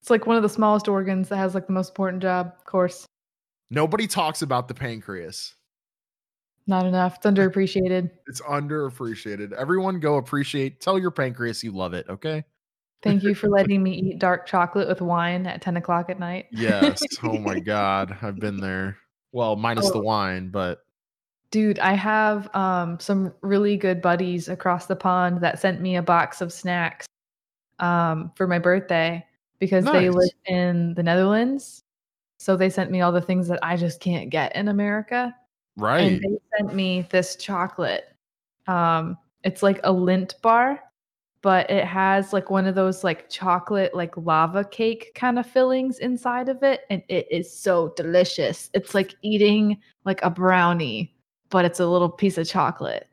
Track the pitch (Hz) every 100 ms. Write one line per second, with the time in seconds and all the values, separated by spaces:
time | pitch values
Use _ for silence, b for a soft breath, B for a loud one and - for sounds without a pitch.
0 | - 233 226 233 208 214 214 208 202 196
1 | 190 190 190 196 190 185 180 185 185 -
2 | 190 180 185 180 175 - - 190 180 -
3 | - _ _ _ _ _ _ 127 156 208
4 | 220 - 160 156 147 127 123 123 131 113
5 | 104 95 82 - - _ _ _ _ _
6 | _ _ _ _ _ _ - 190 185 185
7 | 180 - 214 196 190 190 190 196 185 185
8 | 180 _ - 127 - 143 147 151 139 123
9 | 120 107 107 101 104 104 135 185 190 185
10 | 151 143 127 143 139 143 135 135 - 190
11 | 180 - 131 120 120 107 113 98 92 87
12 | - 95 156 156 151 _ _ _ _ _
13 | 214 202 196 202 208 202 196 196 190 185
14 | 190 - 185 180 - 190 175 202 190 185
15 | 175 170 175 180 185 170 185 175 170 175
16 | 175 185 175 180 - 226 113 104 294 -
17 | 294 - 107 107 101 92 87 104 101 98
18 | 95 95 107 98 107 98 95 95 95 98
19 | _ _ _ 123 117 104 113 113 101 110
20 | 107 107 98 92 92 98 90 85 _ _
21 | _ _ _ _ _ 214 214 202 190 196
22 | 202 214 214 208 202 196 190 180 170 170
23 | - 196 185 - 196 196 208 202 196 180
24 | 180 170 180 180 160 175 180 175 - -
25 | 190 180 180 175 170 160 190 175 185 180
26 | 170 170 156 - 175 - 185 175 165 -
27 | - _ _ _ _ _ _ _ 175 175
28 | 170 160 165 - 185 175 170 185 190 170
29 | 165 170 - _ _ _ 190 190 220 190
30 | 180 180 180 - - 180 180 170 170 170
31 | 170 175 190 214 247 277 - - _ _
32 | _ _ _ _ - 190 185 185 185 185
33 | 175 175 175 180 175 175 165 175 170 165
34 | 185 170 - 156 139 - 208 202 208 208
35 | 208 247 247 240 _ _ _ - 104 143
36 | 180 185 196 208 _ 214 202 196 185 180
37 | 175 185 180 - - 190 185 - 151 90
38 | - _ _ _ _ _ - 180 170 165
39 | 165 180 _ _ 185 185 196 196 - 185
40 | 180 185 185 - 226 233 254 285 - _
41 | _ _ _ _ 196 185 - 202 180 185
42 | 190 196 196 202 190 190 190 190 190 185
43 | 190 160 - - 185 180 180 208 190 180
44 | 170 - 165 160 165 190 202 - 226 226
45 | - - 247 240 240 262 254 262 262 247
46 | 247 247 247 247 254 262 269 269 - 190
47 | - 185 - 170 170 - 196 175 160 -
48 | 165 180 180 - 131 - - 202 196 202
49 | 190 - 208 214 208 208 208 208 b b
50 | 190 190 180 175 185 185 175 175 147 110
51 | 165 _ _ _ _ 190 175 175 175 180
52 | 175 - 196 185 165 190 131 - 69 55
53 | -